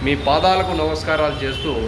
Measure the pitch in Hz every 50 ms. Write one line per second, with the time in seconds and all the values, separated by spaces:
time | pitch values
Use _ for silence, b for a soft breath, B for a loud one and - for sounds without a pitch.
0 | - 139 143 135 - 139 139 160 180 185 190 185 185 180 180 160 156 156 156 151
1 | - - 156 156 156 151 139 123 135 135 135 123 - 160 135 117 113